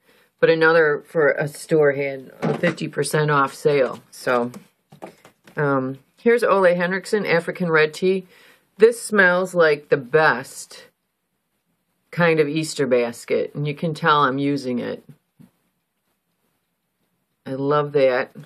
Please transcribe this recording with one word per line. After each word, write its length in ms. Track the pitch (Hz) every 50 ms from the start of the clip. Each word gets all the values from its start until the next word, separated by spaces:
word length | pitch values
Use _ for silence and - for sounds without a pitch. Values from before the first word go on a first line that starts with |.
| _ _ _ _ _ _ _ -
but 120 | 165 156
another 540 | 165 160 160 160 165 170 160 151 147 143 -
for 240 | - - 170 147 139 -
a 140 | - 156
store 460 | 143 147 - - - 165 156 147 143 135
had 400 | 139 143 139 135 135 131 - - - -
a 160 | 147 147 -
fifty 300 | 175 170 165 - 160 147
percent 420 | - 147 147 - - 156 151 151
off 240 | 147 143 139 135 -
sale. 460 | - - 151 143 143 127 117 110 110 - _
So, 400 | - - - 135 127 120 120 123 123 - - _ _ _ _ _ - - - - - _ _ - _ _ _ - -
um, 420 | 151 151 143 139 135 131 131 135 131 _ _ _ _
here's 240 | - 233 233 233 214
Ole 320 | - 185 196 190 175 175
Henriksen 500 | 175 180 175 190 190 180 - 220 208 190
African 460 | - 156 170 165 - - - 185 170
Red 240 | 160 156 156 156 156
Tea. 320 | - 190 185 190 190 180 - _ _ - - _ _ _ _ _
This 240 | - 214 233 240 -
smells 540 | - - 214 202 190 180 180 180 185 180 180
like 340 | 175 165 156 151 156 - -
the 80 | 160
best 920 | 143 127 120 - 156 160 151 120 120 135 - - - - - - - - - _ _ _ _ _ _ _ _ _ _ _ _ _ _ _ _ _ _ _ _ _ _ _ _
kind 300 | - 165 175 170 160 156
of 80 | 151 143
Easter 380 | 147 160 156 151 - - 139
basket, 680 | 123 127 123 120 117 117 - - - - 113 - - -
and 120 | 147 147
you 80 | 151 143
can 200 | - - 165 151
tell 300 | - 170 165 151 147 143
I'm 140 | 131 131 139
using 420 | 143 143 143 135 123 127 123 120
it. 220 | 113 107 110 - - - - _ _ _ _ _ - _ _ _ _ _ _ _ _ _ _ _ _ _ _ _ _ _ _ _ _ _ _ _ _ _ _ _ _ _ _ _ _ _ _ _ _ _ _ _ -
I 60 | 135 135
love 400 | 131 139 139 147 147 147 147 143
that, 380 | 147 135 131 123 131 127 - - - 143